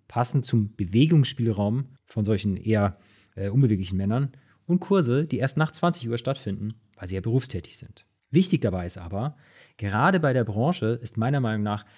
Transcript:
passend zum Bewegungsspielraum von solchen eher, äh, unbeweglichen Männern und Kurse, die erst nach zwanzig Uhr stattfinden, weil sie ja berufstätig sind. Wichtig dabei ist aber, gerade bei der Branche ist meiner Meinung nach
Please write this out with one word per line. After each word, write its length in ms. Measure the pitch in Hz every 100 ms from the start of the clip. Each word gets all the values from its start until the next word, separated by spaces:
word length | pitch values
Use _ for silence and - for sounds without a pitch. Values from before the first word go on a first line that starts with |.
| _
passend 400 | 120 113 143 -
zum 280 | 117 104 -
Bewegungsspielraum 1120 | 90 107 156 165 127 - 113 101 104 120 135 - _
von 180 | -
solchen 320 | 104 104 104 92
eher, 400 | 110 107 101 - _ _ _
äh, 160 | - 98
unbeweglichen 480 | 113 131 101 92 92
Männern 340 | 98 117 139 - _ _
und 160 | - 175
Kurse, 460 | - 196 123 127 156
die 100 | 110
erst 220 | 127 -
nach 140 | 156
zwanzig 360 | - 175 165 117
Uhr 80 | 117
stattfinden, 560 | - 135 107 101 104 110 _ -
weil 100 | 92
sie 100 | 95
ja 40 |
berufstätig 560 | 107 123 127 92 - -
sind. 300 | - - _ _ _
Wichtig 300 | 151 185 165
dabei 240 | 110 92
ist 140 | 87 -
aber, 380 | 87 98 139 147 _ - - -
gerade 420 | 101 104 156 190
bei 140 | 151
der 100 | 127
Branche 540 | 110 104 135 180 110 117
ist 140 | 113 -
meiner 240 | 117 143
Meinung 220 | 117 107
nach 240 | 104 104 -